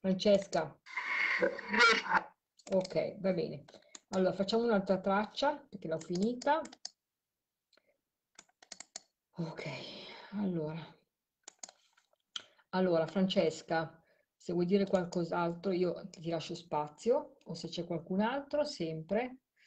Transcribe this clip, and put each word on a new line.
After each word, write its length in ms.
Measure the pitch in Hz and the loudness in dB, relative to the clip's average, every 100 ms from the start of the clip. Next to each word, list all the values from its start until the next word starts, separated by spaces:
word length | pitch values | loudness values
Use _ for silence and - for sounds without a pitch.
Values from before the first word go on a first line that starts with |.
Francesca. 720 | 190 185 208 202 - 170 151 - - - - - - - - - - 208 466 - - 147 - _ _ _ - | 2 2 6 4 4 -2 -2 -10 -12 -8 -4 -2 0 2 0 -2 -2 6 8 6 4 0 0 _ _ _ 0
Ok, 540 | 190 180 160 - - | 0 2 -2 -2 -2
va 100 | 190 | 0
bene. 340 | 175 156 151 - - _ - _ | 0 -2 -6 -14 -20 _ -20 _
Allora, 240 | 190 185 | 2 2
facciamo 300 | 180 196 226 233 | 2 0 2 4
un'altra 340 | 202 190 185 | 2 2 0
traccia, 560 | 196 196 220 - 277 302 - | 2 0 0 0 -2 -2 -10
perché 180 | 202 165 | -12 -6
l'ho 100 | 160 | -6
finita. 720 | - 180 214 247 277 311 285 - - _ _ _ _ _ _ _ _ _ _ _ _ _ _ - _ _ - - - - _ _ _ - | -4 0 0 0 0 0 -2 -14 -18 _ _ _ _ _ _ _ _ _ _ _ _ _ _ -20 _ _ -20 -20 -18 -20 _ _ _ -8
Ok, 240 | 160 - 147 135 - - - - - 196 | -8 -6 -8 -8 -12 -14 -16 -16 -10 -4
allora. 420 | 202 170 151 160 151 - _ _ _ _ - _ - _ _ _ _ _ _ - - _ _ | -2 0 -2 -6 -12 -18 _ _ _ _ -20 _ -20 _ _ _ _ _ _ -16 -16 _ _
Allora, 360 | 185 185 165 160 | 0 4 4 2
Francesca. 960 | 196 190 196 160 - - 165 160 - _ _ _ _ | 2 2 4 2 0 -2 -2 -2 -10 _ _ _ _
Se 80 | - | -4
vuoi 140 | 175 175 | 0 4
dire 200 | 202 196 | 4 4
qualcos'altro, 840 | 185 170 180 165 175 170 170 202 | 2 2 -2 0 0 -2 -2 -2
io 380 | 180 180 - - | 0 0 -2 -10
ti 200 | - 165 | -10 -4
lascio 240 | 165 - | -4 -6
spazio, 840 | 170 - 151 151 - 220 277 294 - - | -12 -4 -2 -2 -4 0 0 0 -18 -12
o 80 | |
se 160 | 160 170 | -10 -8
c'è 160 | - 170 | -8 -6
qualcun 340 | 170 - 190 | -6 -2 0
altro, 460 | 220 277 277 294 294 | 0 0 -2 -2 -2
sempre, 720 | - 165 160 160 202 254 - _ _ | -2 -4 -4 -2 -2 -2 -8 _ _